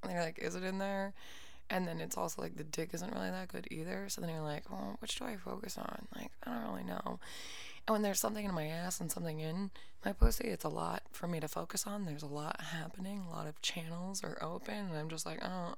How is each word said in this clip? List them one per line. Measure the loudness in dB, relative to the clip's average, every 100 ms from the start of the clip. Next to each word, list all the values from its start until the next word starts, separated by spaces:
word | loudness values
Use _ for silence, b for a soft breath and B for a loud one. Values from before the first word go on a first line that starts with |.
And | 2
then | 4
you're |
like, | 2 2
"Is | 0 2
it |
in | 2 2
there?" | 2 2 0 -2 B B B B 0
And | 2 2
then | 0
it's | -2 2
also, | 0 0
like, | -4 -4
the |
dick | -4 -2 -2
isn't | -2 -2
really | 0 0
that | 0 -2
good | -4 -4
either. | -4 -2 -2 -2
So | -2
then | 0
you're | 0
like, | 0 -2 -2
"Well, | -4 -2 -4
which | -4 -2
do | -2
I | -2
focus | -2 -4 -4 -4
on? | -4 -4 -6 -6
Like, | -6 -6
I | -2
don't | -2 0
really | -2
know." | 0 0 0 -2 B B B B B B 2
And |
when | 4
there's | 6 4
something | 4 2
in | 2
my | 2 2
ass | 0 0 0
and | 0
something | 0 0 0
in | 0 0 0 B B B
my | -2
pussy, | 10 10 10 2
it's | 2
a | 0
lot | 2 2 0 -2
for | -4 0
me | 0
to | 0
focus | -2 0 0 0
on. | 0
There's | -2 -2
a | -2
lot | -2 -2 -2
happening. | -2 -2 -2 -4 -2 -2
A | -2
lot | -2 -2
of | 0
channels | 0 0 -2 -2 -2 -2
are | -2 -2
open. | -2 -4 -2
And | -2 0 0
I'm | -2
just | -2 -2
like, | -2
"Oh." | -2 -2 -2